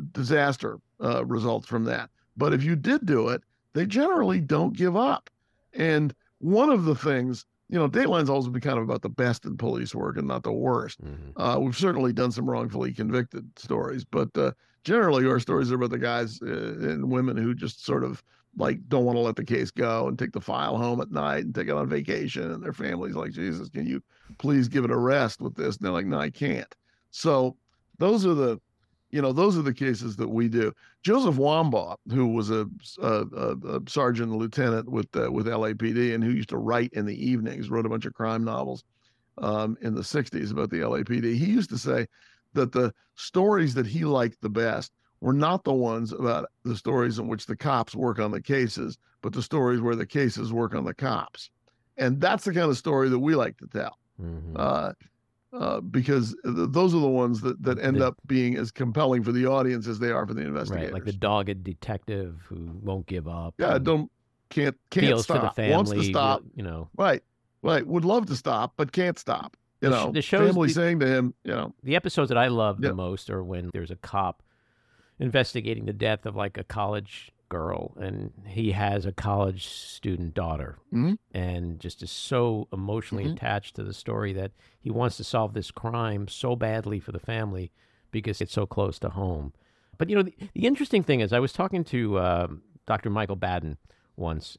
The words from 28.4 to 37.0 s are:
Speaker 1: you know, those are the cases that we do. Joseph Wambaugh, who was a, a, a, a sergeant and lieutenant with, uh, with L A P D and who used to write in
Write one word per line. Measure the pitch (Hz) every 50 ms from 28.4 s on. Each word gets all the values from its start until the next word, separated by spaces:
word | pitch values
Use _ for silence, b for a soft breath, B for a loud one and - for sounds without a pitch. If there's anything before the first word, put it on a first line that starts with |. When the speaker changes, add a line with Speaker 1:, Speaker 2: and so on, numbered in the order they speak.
| 135 120 113 117 - _ _ _ _ _ _ _ _ _
Speaker 1:
you | - 147
know, | 139 131
those | 127 147 185 208 190 165
are |
the | 151 139 120
cases | - 139 135 120 98 123 117 101
that | 95 113 117
we | 110 113 117 117
do. | 110 120 113 - - b b b b b -
Joseph | 180 214 269 262 190 143
Wambaugh, | 127 135 147 151 160 165 151 117 104 85 85 90 - _ 104
who | 117 135 127 117
was | 113 117 107 104
a, | 113 110 107 101 - - - - - -
a, | - 113 110 104 104 - -
a, | - 123 - 131 127 - - - 131
a | - -
sergeant | - 147 135 123 123 117 117 113
and | 110 110
lieutenant | 113 113 - 143 131 120 113 110 110 127
with, | 127 113 104 - -
uh, | - 117 120
with | 131 120 104 117
L | 117 110 110
A | 107 110
P | 104 113 113 113
D | 120 123 120 113
and | 113 113
who | 117
used | 123 110 107 -
to | 123 123
write | 113 110 120 120 120 123 -
in | 107